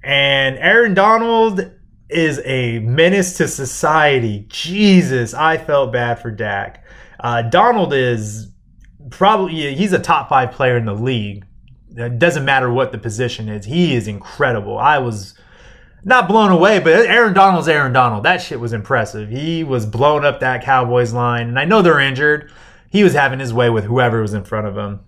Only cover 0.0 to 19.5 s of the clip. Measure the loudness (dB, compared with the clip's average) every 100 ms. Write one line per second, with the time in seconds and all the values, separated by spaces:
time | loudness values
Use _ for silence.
0 | 0 0 2 2 0 0 2 4 4 4
1 | 4 4 2 2 2 0 -8 -14 -20 _
2 | _ -2 -2 -2 -4 -2 -2 -4 -2 2
3 | 4 4 -2 -2 -4 -2 -8 -2 0 4
4 | 4 2 -2 -6 -10 -10 -6 2 6 6
5 | 4 -2 -4 0 0 0 0 0 0 -2
6 | -2 -4 -8 -6 -6 -4 -8 -14 -20 -20
7 | -20 -10 -4 -4 0 2 4 2 0 0
8 | 0 -2 -6 -12 -16 -20 _ _ -20 -20
9 | -20 0 2 2 -2 -4 -6 -2 0 0
10 | 0 -2 2 0 0 -2 0 0 -2 -4
11 | -4 -4 -6 -12 -20 -20 -20 -20 -20 -12
12 | -8 0 0 0 0 0 0 -2 -2 -6
13 | -10 -4 -4 -4 -10 -10 -6 0 0 0
14 | -4 -10 -14 -4 -2 -2 -6 0 2 2
15 | 0 -8 -12 _ _ -20 -20 -20 -20 _
16 | 2 2 4 2 4 4 4 4 4 4
17 | 4 4 2 4 4 4 0 0 2 2
18 | 0 0 -2 -2 -4 -8 -8 -8 -2 -2
19 | -2 -8 -10 -8 -6